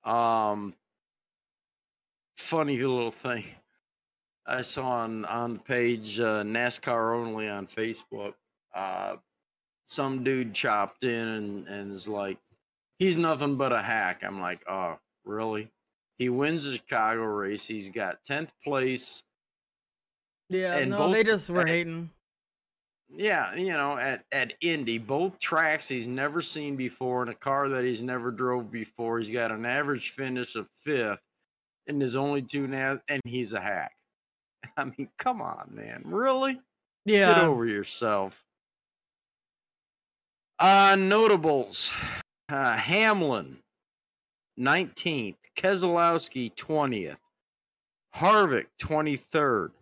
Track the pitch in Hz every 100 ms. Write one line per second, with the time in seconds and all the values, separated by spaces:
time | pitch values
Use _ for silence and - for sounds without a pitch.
0 | 110 117 117 113 107 104 101 - _ _
1 | _ _ _ _ _ _ _ _ _ _
2 | _ _ _ - - 160 147 127 131 127
3 | 117 - 131 117 101 - _ _ _ _
4 | _ _ _ _ - 127 123 - 131 120
5 | 113 110 104 117 120 107 - 123 120 117
6 | 107 104 117 107 104 113 123 - - 117
7 | 113 117 117 110 107 101 98 - 113 113
8 | - 107 101 - _ _ _ 95 95 92
9 | 98 95 _ _ _ _ _ _ - -
10 | 139 131 127 131 117 101 127 104 101 -
11 | 127 117 113 110 104 101 - 101 101 98
12 | 98 104 98 95 _ _ _ _ _ _
13 | 190 165 165 147 143 135 135 117 101 113
14 | 92 90 95 98 90 90 - 95 90 78
15 | _ _ - 107 113 107 107 _ _ _
16 | _ _ 127 123 143 165 143 123 - 120
17 | 107 113 113 104 98 101 - 110 98 104
18 | 95 - - 143 156 _ 147 139 131 127
19 | - - _ _ _ _ _ _ _ _
20 | _ _ _ _ _ 185 185 175 131 -
21 | 180 214 220 208 - 175 160 170 170 165
22 | 165 _ _ _ _ _ _ _ _ _
23 | _ 151 208 175 98 101 185 160 143 139
24 | 131 131 _ 135 120 - 170 160 117 113
25 | 110 139 185 190 - 165 160 156 - 127
26 | 117 131 143 160 156 156 147 135 127 -
27 | 127 123 120 - - 139 139 131 127 113
28 | 127 127 120 110 127 123 107 113 107 -
29 | 117 117 107 120 113 107 120 135 143 131
30 | - - 135 127 120 113 98 - 151 139
31 | 110 98 _ _ _ _ _ _ - 147
32 | 135 127 143 143 123 143 135 135 135 139
33 | - 139 120 127 110 107 95 92 76 _
34 | _ _ _ _ _ _ - - 131 -
35 | 139 - 254 233 143 - - 107 110 117
36 | - 190 262 262 269 262 _ _ _ _
37 | 202 208 185 170 165 127 117 101 98 -
38 | 113 104 98 - _ _ _ _ _ _
39 | _ _ _ _ _ _ _ _ _ _
40 | _ _ _ _ _ - 185 196 196 196
41 | 190 208 220 196 156 139 113 - - -
42 | - - - _ - 143 131 110 113 190
43 | 220 202 156 113 71 65 _ _ _ _
44 | _ _ _ _ _ - 127 165 170 -
45 | 180 147 107 - _ - 185 196 180 170
46 | 170 165 - 135 117 - - 156 139 110
47 | 82 71 _ _ _ _ _ _ _ _
48 | _ - 180 214 185 120 - _ - 151
49 | 151 139 - 160 143 110 85 _